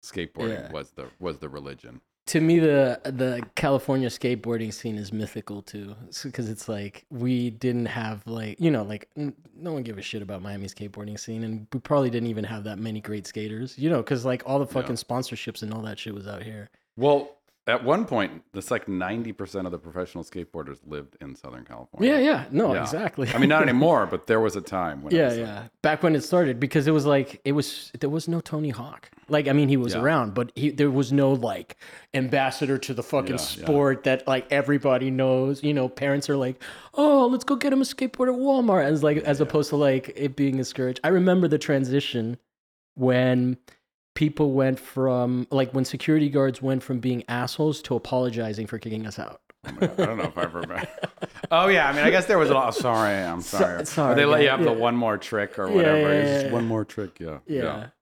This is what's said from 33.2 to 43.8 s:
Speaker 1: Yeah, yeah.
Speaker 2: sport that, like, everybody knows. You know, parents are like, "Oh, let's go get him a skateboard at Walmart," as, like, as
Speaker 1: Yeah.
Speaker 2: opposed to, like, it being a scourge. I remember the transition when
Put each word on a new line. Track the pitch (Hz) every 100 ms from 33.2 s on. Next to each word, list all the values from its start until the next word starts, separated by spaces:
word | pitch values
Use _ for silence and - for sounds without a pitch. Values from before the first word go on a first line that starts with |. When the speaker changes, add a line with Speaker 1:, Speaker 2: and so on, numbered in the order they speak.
| 139 123
Speaker 1:
Yeah, | - -
yeah. | 160
Speaker 2:
sport | 143 139 131
that, | - 131 -
like, | 131 -
everybody | 143 131 143 139 127 131
knows. | 131 131 127 135 139
You | 147
know, | 147 127
parents | 127 139 139 143
are | 143
like, | 127 127 - - -
"Oh, | - 294 285 247
let's | 254
go | -
get | 269 285
him | 269
a |
skateboard | 269 - 262 - 254
at | 247
Walmart," | 269 269 240 185
as, | 139 156
like, | 151 147
as | 147 143
Speaker 1:
Yeah. |
Speaker 2:
opposed | 151 156 147
to, | 147
like, | 147 131 127 -
it | 143 131
being | 139 131
a |
scourge. | 123 - 127 127
I | -
remember | 185 185 180 170
the | 147
transition | - 139 131 139 - 123 113 120 _ _ _ _ _
when | - 127 127 127 127 127 127 _ _